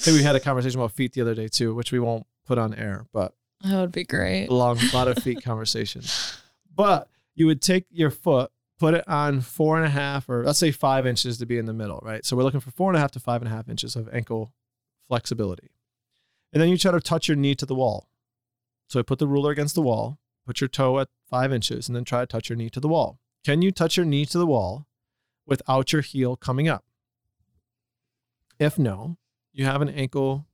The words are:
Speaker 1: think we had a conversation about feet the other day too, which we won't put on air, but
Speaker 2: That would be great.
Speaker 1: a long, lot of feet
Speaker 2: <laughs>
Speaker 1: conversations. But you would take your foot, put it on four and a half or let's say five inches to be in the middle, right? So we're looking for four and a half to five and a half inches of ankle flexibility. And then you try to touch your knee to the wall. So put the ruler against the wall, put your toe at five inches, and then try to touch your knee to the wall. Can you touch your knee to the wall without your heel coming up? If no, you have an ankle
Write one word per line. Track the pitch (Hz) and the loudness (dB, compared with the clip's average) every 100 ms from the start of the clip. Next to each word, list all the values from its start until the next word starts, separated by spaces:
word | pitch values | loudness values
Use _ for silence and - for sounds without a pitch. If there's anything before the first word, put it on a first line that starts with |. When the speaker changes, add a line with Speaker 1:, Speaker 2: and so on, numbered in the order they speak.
Speaker 1:
think | 170 156 | 4 6
we | |
had | 147 135 | 6 4
a | |
conversation | 143 127 127 127 | 2 0 0 -2
about | 117 | -2
feet | - 127 | -2 -2
the | 131 | 0
other | 117 110 | -2 -2
day | 110 | -2
too, | - 117 113 | 0 0 -2
which | 117 | -2
we | 127 | 0
won't | 117 113 - _ - | 0 -2 -8 _ -2
put | 123 | 0
on | 110 110 | 0 -2
air, | 110 98 - | -6 -8 -6
but | 110 92 _ _ _ | -4 -4 _ _ _
Speaker 2:
That | 190 190 | 0 0
would | 180 | 0
be | 175 | -4
great. | 175 - - - - | -4 -2 0 0 0
Speaker 1:
a | |
long, | 123 123 120 120 | 2 2 2 2
lot | 127 127 | 2 2
of | 123 | 0
feet | 131 117 | -2 -4
Speaker 2:
<laughs> | |
Speaker 1:
conversations. | 123 110 110 - 101 - 120 - - - _ _ _ 151 | -4 -6 -4 -4 -6 -8 -8 -6 -6 -10 _ _ _ 0
But | 202 165 - _ _ | 2 2 -2 _ _
you | - 160 | 2 4
would | 151 | 4
take | - 185 - | 2 2 0
your | 170 156 | 0 0
foot, | - 175 131 131 _ _ - | 2 2 2 2 _ _ 0
put | 156 | 2
it | 165 175 | 2 0
on | 147 147 135 | 0 0 0
four | 120 - 156 160 | -2 0 2 2
and | 160 | 2
a | |
half | 139 143 139 - | 0 -2 -6 -4
or | 120 | -2
let's | 127 139 | 0 2
say | 165 | 2
five | 139 139 135 127 | 2 0 2 0
inches | 120 127 113 | -2 -4 -6
to | 120 | -4
be | 120 | -4
in | 113 | -4
the | |
middle, | 113 104 78 | -6 -8 -8
right? | 113 110 - | -10 -8 -2
So | 123 | 0
we're | |
looking | 131 135 | 0 0
for | 131 | -6
four | - 190 | -2 0
and | 165 | 2
a | |
half | 143 | 0
to | 127 | -2
five | 123 120 | -4 -4
and | 117 | -4
a | 113 | -8
half | 120 | -8
inches | 113 117 120 | -8 -8 -8
of | 110 | -6
ankle | 123 120 113 110 _ _ _ _ _ - | -6 -4 -6 -6 _ _ _ _ _ -4
flexibility. | 123 - 117 101 90 - _ _ _ _ _ _ _ _ | -4 -2 -4 -4 -6 -12 _ _ _ _ _ _ _ _
And | 147 | 4
then | 165 | 4
you | 180 | 4
try | 196 | 4
to | 175 | 2
touch | - 165 - | 0 -2 0
your | 147 | 2
knee | 139 139 | 2 0
to | 143 | -2
the | 131 | 0
wall. | 127 101 - _ _ _ _ _ _ _ - | 0 -2 -10 _ _ _ _ _ _ _ -4
So | 131 | -2
put | 117 135 | 0 0
the | 147 | 0
ruler | 143 147 | 2 0
against | 147 147 175 | 0 -2 0
the | |
wall, | 135 110 113 147 _ _ - | 0 0 -4 -10 _ _ -10
put | - | -4
your | 131 | -4
toe | - 131 135 | 0 2 2
at | 135 _ - | -2 _ -6
five | 127 135 | -2 0
inches, | 127 - 117 117 | 0 -2 -6 -6
and | 120 | -6
then | 123 | -2
try | 123 | -2
to | 123 | -2
touch | 117 - | -6 -6
your | 117 | -6
knee | 113 | -6
to | 131 | -4
the | 147 | 0
wall. | 165 127 - _ _ | 2 0 -4 _ _
Can | - 151 | 0 2
you | 190 | 2
touch | 185 165 - | 2 0 2
your | 165 | 2
knee | 143 147 | 0 0
to | 170 | 0
the | 175 | 2
wall | 127 92 123 147 _ _ _ _ _ - | 2 0 -6 -14 _ _ _ _ _ -4
without | 135 - 131 131 | -4 0 0 2
your | 156 | 0
heel | - 139 127 127 | 0 -2 -2 -2
coming | - 127 156 | -4 0 0
up? | 117 _ _ _ _ _ _ _ _ _ _ _ _ _ _ _ _ _ - | -2 _ _ _ _ _ _ _ _ _ _ _ _ _ _ _ _ _ -2
If | 151 - | 0 2
no, | 123 98 156 170 _ _ _ | 0 -2 -8 -12 _ _ _
you | 135 135 | -2 0
have | 139 | 0
an | 143 | -2
ankle | 143 135 143 135 139 151 | -2 -4 0 0 -2 -8